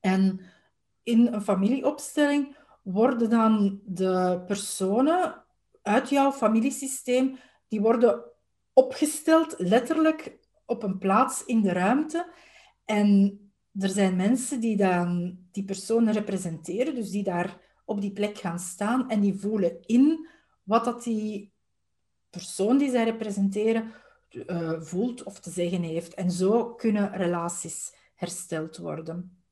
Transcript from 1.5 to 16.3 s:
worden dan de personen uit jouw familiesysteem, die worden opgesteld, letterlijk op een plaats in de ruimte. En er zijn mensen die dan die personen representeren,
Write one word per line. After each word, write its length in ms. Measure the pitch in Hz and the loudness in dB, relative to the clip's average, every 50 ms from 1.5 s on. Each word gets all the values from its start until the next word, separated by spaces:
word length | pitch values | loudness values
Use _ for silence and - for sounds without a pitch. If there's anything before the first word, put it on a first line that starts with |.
| 202 190 196 208 254 269 262 285 302 - - - - - 294 285 285 294 277 277 - - _ _ _ _ _ | 0 2 2 2 0 2 0 -2 -2 -2 -8 -8 0 2 2 2 4 0 0 -2 -6 -20 _ _ _ _ _
worden 480 | 202 180 196 220 262 262 233 233 220 | -6 0 2 2 2 2 2 0 2
dan 500 | 233 226 220 220 220 214 202 196 196 - - | 2 4 4 4 4 4 2 0 0 -4 -10
de 580 | - 185 170 190 190 185 185 185 180 180 175 180 | -10 -6 -2 0 0 2 2 2 0 0 -2 -2
personen 1000 | - 202 202 - - - - 196 185 196 226 262 302 330 359 359 - - - _ _ _ _ _ _ _ _ _ | -6 -6 -6 -6 -8 -6 -4 -2 0 2 2 2 2 2 2 0 -2 -4 -10 _ _ _ _ _ _ _ _ _
uit 260 | 202 202 226 269 - | 0 2 2 2 2
jouw 240 | 285 277 277 277 269 | 2 2 2 2 2
familiesysteem, 1040 | 277 - 214 220 220 226 277 269 - - 269 - - - - 247 254 262 262 262 - - _ _ _ _ _ | 2 0 2 4 4 2 0 -2 -4 -8 -8 -8 -10 -4 0 0 2 2 0 -2 -6 -18 _ _ _ _ _
die 120 | - 214 | -4 0
worden 440 | 202 220 240 247 233 233 196 - - - - _ _ _ _ _ _ _ _ | 2 2 4 4 4 4 2 2 -4 -14 -20 _ _ _ _ _ _ _ _
opgesteld, 840 | - 262 262 - - - 302 - - - - 320 320 330 320 - - | 6 6 6 4 -2 -2 -2 -2 -4 2 4 4 4 4 2 -4 -6
letterlijk 800 | 190 175 202 240 254 - 320 302 320 311 311 311 - - - _ _ _ _ _ _ | 0 2 2 2 2 2 0 2 2 2 2 0 -6 -16 -16 _ _ _ _ _ _
op 160 | _ 240 226 - | _ -6 -4 -4
een 160 | 202 185 190 | -6 -6 -2
plaats 460 | - 196 190 214 269 262 - - - | 0 2 4 4 4 2 0 -8 -6
in 180 | - 254 226 208 | 0 0 2 2
de 100 | 190 175 | 2 2
ruimte. 600 | 180 180 196 247 285 311 320 - 339 349 359 - - - - _ - _ _ _ _ _ | 2 2 2 2 2 0 -2 -4 -6 -6 -6 -12 -20 -20 -20 _ -20 _ _ _ _ _
En 540 | - 214 208 208 208 202 196 196 202 196 - - - _ _ _ _ _ 196 | -2 0 2 4 6 6 6 6 4 2 -4 -20 -20 _ _ _ _ _ -4
er 100 | 190 196 | -4 -2
zijn 280 | 190 202 196 190 185 | 0 2 2 2 2
mensen 440 | 180 185 202 247 254 - - 294 247 | 2 2 2 2 0 0 -4 -6 -2
die 160 | 220 233 220 | -2 -2 0
dan 640 | 202 220 185 180 175 175 175 175 175 175 185 180 - - _ | 2 2 2 2 2 0 0 -2 -2 -4 -6 -8 -12 -20 _
die 140 | _ 202 196 | _ -10 -8
personen 480 | 196 196 190 - - 226 233 233 220 214 | -6 -8 -10 -4 -2 2 2 2 2 2
representeren, 840 | 214 208 214 | 0 -2 -2